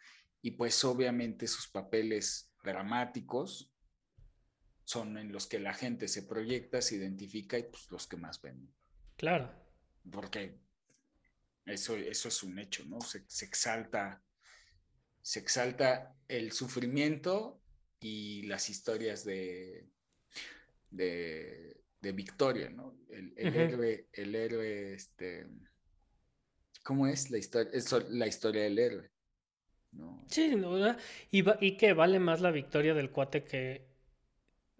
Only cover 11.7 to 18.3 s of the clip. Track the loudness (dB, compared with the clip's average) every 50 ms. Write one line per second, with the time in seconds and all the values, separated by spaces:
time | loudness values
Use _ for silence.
11.7 | -6 -4 -2 -2 -2 -2 -2 -2 -4 -4 -2 -2 -2 -4 -4 -6 -8 -8 -8 -8
12.7 | -8 -8 -8 -8 -10 -8 -8 -8 -10 -10 -12 -10 -8 -8 -6 -4 -2 0 0 0
13.7 | 0 -2 -2 -2 -2 -2 -2 -4 -6 -12 _ _ _ _ _ -20 -20 -20 -20 _
14.7 | _ _ _ _ _ _ _ _ _ _ -8 -6 -6 -4 -2 0 0 2 2 0
15.7 | 2 4 4 4 4 4 0 -8 -18 _ _ -6 -4 -4 -4 -4 -4 -4 -4 -4
16.7 | -2 -2 -2 0 2 2 2 2 2 0 0 0 0 0 0 -4 -10 -16 _ -20
17.7 | -20 -20 _ _ _ _ -10 -8 -8 -6 -6 -6